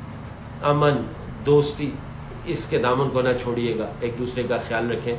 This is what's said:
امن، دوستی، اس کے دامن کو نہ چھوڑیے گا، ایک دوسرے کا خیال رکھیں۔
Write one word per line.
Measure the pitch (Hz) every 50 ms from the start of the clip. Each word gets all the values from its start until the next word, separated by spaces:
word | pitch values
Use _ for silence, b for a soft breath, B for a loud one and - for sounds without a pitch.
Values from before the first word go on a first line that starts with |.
| - - - - - - - - - - - - -
امن، | 147 147 147 147 147 135 120 110 - - - - - - - -
دوستی، | 143 147 147 143 - - - 147 131 - - - - - - - - - - -
اس | 175 151 - - -
کے | 165
دامن | 131 117 123 123 131 139 127
کو | 120 127
نہ | 127 127 123 123 -
چھوڑیے | 123 120 120 120 117 110
گا، | 107 107 98 - -
ایک | 123 120 117 120
دوسرے | 123 120 - 123 120 117
کا | 117 113 -
خیال | - 113 113 117 120
رکھیں۔ | 113 - - 123 120